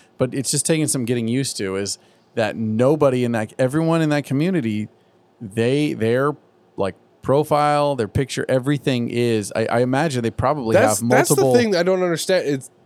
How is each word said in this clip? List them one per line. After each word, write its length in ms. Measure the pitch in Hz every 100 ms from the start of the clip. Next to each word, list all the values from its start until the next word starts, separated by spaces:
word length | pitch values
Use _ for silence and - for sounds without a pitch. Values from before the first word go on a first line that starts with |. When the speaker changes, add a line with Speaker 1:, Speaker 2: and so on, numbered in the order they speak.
| _ _
Speaker 1:
but 140 | 127
it's 160 | 139 123
just 140 | 143 -
taking 200 | 160 151
some 180 | 139
getting 220 | 113 123 113
used 300 | 123 131 -
to, 180 | 98 95
is 220 | 98 - _ _ _
that 200 | - 107
nobody 720 | 98 110 110 127 156 143 127
in 80 | 123
that, 220 | 117 107 -
everyone 440 | 131 147 165 165
in 80 | 156
that 140 | 147
community, 640 | 139 139 170 185 117 107 104 - _ _ _ _
they, 540 | 107 107 117 139 151
their, 420 | 120 110 123 143 147 _ _ _ -
like, 180 | 98 - _ _
profile, 720 | - 135 147 147 147 147 147 135
their 100 | 104
picture, 380 | - 135 - -
everything 600 | 131 127 143 - 123 120
is, 420 | 120 120 110 98 -
I, 100 | 113
I 120 | 117
imagine 420 | 127 131 160 127
they 80 | 117
probably 440 | - 127 151 113
Speaker 2:
That's, 260 | 165 226 104
Speaker 1:
have 80 | 117
multiple 280 | - 359 143
Speaker 2:
that's 180 | 269
the 40 | 247
thing 120 | 226
that 80 | 180
I 20 |
don't 200 | 175 185
understand. 420 | 180 160 - 185 135
It's 240 | 139 - _